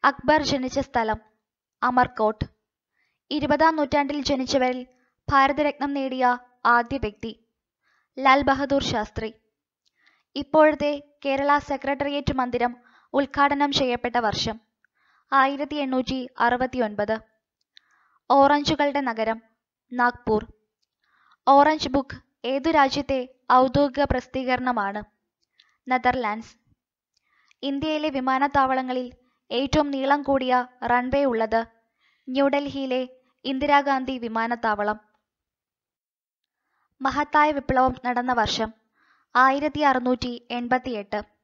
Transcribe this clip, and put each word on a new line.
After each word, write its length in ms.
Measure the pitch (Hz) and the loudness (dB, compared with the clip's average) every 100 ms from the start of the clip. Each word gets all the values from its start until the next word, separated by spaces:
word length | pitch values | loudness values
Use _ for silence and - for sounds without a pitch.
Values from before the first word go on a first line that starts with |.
അക്ബർ 400 | - 269 254 302 | 0 0 2 2
ജനിച്ച 360 | 285 277 254 269 | 2 -4 -2 -4
സ്ഥലം 380 | 269 240 220 214 _ _ _ _ _ _ | -2 -2 -2 -4 _ _ _ _ _ _
അമർകോട്ട്. 640 | 240 247 247 - 214 220 - _ _ _ _ _ _ _ _ | 0 2 2 2 0 0 -8 _ _ _ _ _ _ _ _
ഇരുപതാം 440 | 294 277 294 320 320 | -4 0 4 4 2
നൂറ്റാണ്ടിൽ 480 | 285 294 285 294 | 0 0 -2 -4
ജനിച്ചവരിൽ 640 | 269 277 254 277 254 254 247 _ _ _ - | -4 -4 0 0 0 -2 -10 _ _ _ 0
ഭാരതരത്നം 600 | 277 269 285 294 294 277 | 2 4 2 -2 -2 -6
നേടിയ 440 | 277 269 254 247 247 - _ 240 | -4 -4 0 0 0 -6 _ 2
ആദ്യ 320 | 240 233 269 | 2 2 -4
വ്യക്തി 480 | 214 208 226 214 _ _ _ _ _ _ _ - | -6 -8 -14 -14 _ _ _ _ _ _ _ -2
ലാൽ 220 | 269 269 | 4 4
ബഹദൂർ 420 | 277 269 277 277 | 4 0 2 0
ശാസ്ത്രി. 500 | - 233 214 - 220 226 _ _ _ _ _ _ _ _ _ 277 | 0 -4 -6 -8 -10 -12 _ _ _ _ _ _ _ _ _ -12
ഇപ്പോഴത്തെ 680 | 277 311 311 302 294 294 285 _ 277 | 0 4 6 4 -2 -4 -10 _ -4
കേരള 320 | 269 285 294 | -2 2 0
സെക്രട്ടേറിയറ്റ് 760 | - 269 269 277 285 285 285 | 0 -6 -4 -4 -4 -4 -4
മന്ദിരം 440 | 269 247 240 240 240 _ _ _ | -2 -2 -2 -2 -4 _ _ _
ഉദ്ഘാടനം 580 | 262 277 - 285 285 285 | -2 -2 2 2 2 0
ചെയ്യപ്പെട്ട 440 | 277 262 247 247 240 | 0 0 -2 -2 -2
വർഷം 440 | 220 196 233 220 _ _ _ _ _ _ _ | -2 -2 -6 -8 _ _ _ _ _ _ _
ആയിരത്തി 420 | 277 269 277 285 294 | 2 2 0 -6 -4
എണ്ണൂറ്റി 540 | 277 254 254 262 247 - | -2 -2 -2 -6 -8 -2
അറുപത്തിയൊൻപത്. 800 | 233 247 254 254 220 208 208 220 - _ _ _ _ _ _ _ _ _ _ | 0 0 -2 -2 -4 -2 -4 -4 -8 _ _ _ _ _ _ _ _ _ _
ഓറഞ്ചുകളുടെ 680 | 277 277 294 294 302 285 277 | 6 6 4 2 0 0 0
നഗരം 400 | 269 226 220 226 _ _ _ _ _ | -4 -2 -4 -4 _ _ _ _ _
നാഗ്പൂർ. 600 | 247 240 247 - 214 214 _ _ _ _ _ _ _ _ _ - | 0 0 0 -2 -2 -2 _ _ _ _ _ _ _ _ _ 4
ഓറഞ്ച് 420 | 277 294 311 285 | 6 6 2 -2
ബുക്ക് 320 | 269 269 - _ _ 240 | -2 -4 -12 _ _ -6
ഏതു 240 | 269 285 | -2 0
രാജ്യത്തെ 680 | 311 269 277 269 269 254 _ _ | 2 2 0 -4 -4 -4 _ _
ഔദ്യോഗിക 520 | 254 262 262 285 277 | 4 4 2 0 0
പ്രസിദ്ധീകരണമാണ്? 1000 | 277 254 - 262 254 254 254 240 196 208 208 _ _ _ _ _ _ _ - | 0 -2 -4 -6 -2 -2 -2 -2 -4 -6 -12 _ _ _ _ _ _ _ -4
നെതർലാൻഡ്സ്. 680 | 254 247 262 226 220 - _ _ _ _ _ _ _ _ _ _ _ | 0 0 0 -4 -6 -10 _ _ _ _ _ _ _ _ _ _ _
ഇന്ത്യയിലെ 480 | 269 277 311 311 311 | -8 -4 -2 -2 -2
വിമാനത്താവളങ്ങളിൽ 1040 | 269 254 262 285 277 262 262 254 254 247 - _ _ _ | -2 -2 0 0 2 2 0 -2 -6 -8 -14 _ _ _
ഏറ്റവും 400 | 233 269 311 294 | -4 0 0 0
നീളം 320 | 277 269 285 | -2 0 0
കൂടിയ 440 | 277 269 254 247 247 _ | 0 -2 2 0 -2 _
റൺവേ 420 | 233 240 254 277 277 | -2 0 0 0 0
ഉള്ളത് 400 | 226 220 226 226 _ _ _ _ _ - | 0 0 -2 -4 _ _ _ _ _ -6
ന്യൂഡൽഹിയിലെ 800 | 254 277 285 285 269 269 254 254 - _ _ - | 0 2 0 -4 -8 -4 -4 -6 -12 _ _ -8
ഇന്ദിരാഗാന്ധി 720 | 262 294 285 277 269 262 262 | -4 2 2 2 -2 -2 -6
വിമാനത്താവളം. 840 | 233 226 226 233 226 208 208 214 _ _ _ _ _ _ _ _ _ _ _ _ _ _ _ _ _ _ _ _ | -6 -4 -4 -2 -2 -2 -2 -4 _ _ _ _ _ _ _ _ _ _ _ _ _ _ _ _ _ _ _ _
മഹത്തായ 500 | 262 269 294 302 302 | -4 -4 0 2 2
വിപ്ലവം 440 | 285 269 262 262 254 247 | 0 -2 2 2 0 -4
നടന്ന 280 | 240 247 | -4 -2
വർഷം 500 | 240 214 - 220 - _ _ _ _ _ 247 | 0 0 -2 -4 -6 _ _ _ _ _ 4
ആയിരത്തി 440 | 262 277 294 285 | 4 4 -2 0
അറുന്നൂറ്റി 680 | 294 254 247 254 254 240 _ | 2 2 0 -2 -4 -10 _
എൺപത്തിയെട്ട്. 720 | 240 240 254 247 220 202 214 202 _ | -10 -2 -2 -2 -8 -6 -8 -8 _